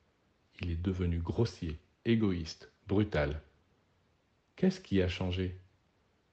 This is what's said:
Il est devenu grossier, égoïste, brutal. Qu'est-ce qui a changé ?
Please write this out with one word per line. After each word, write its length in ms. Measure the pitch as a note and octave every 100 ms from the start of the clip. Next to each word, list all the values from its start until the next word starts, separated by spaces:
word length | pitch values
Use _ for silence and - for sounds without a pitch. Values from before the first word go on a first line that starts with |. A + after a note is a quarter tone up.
| _ _ _ _ _ -
Il 80 | F2
est 120 | E2
devenu 360 | F#2 F2+ F2 E2+
grossier, 640 | E2 - A#2 - E2 D2+ _ _ A2+
égoïste, 680 | A2+ G#2 F2 D#2+ - - _ -
brutal. 540 | G2 G#2+ D#2 C#2+ D2+ - _ _ _ _ _ _ _ _ _ _ -
Qu'est-ce 260 | F#3 -
qui 200 | - F#2+
a 60 | F2+
changé ? 520 | - F#2 F2+ F2+ - - _ _ _ _ _ _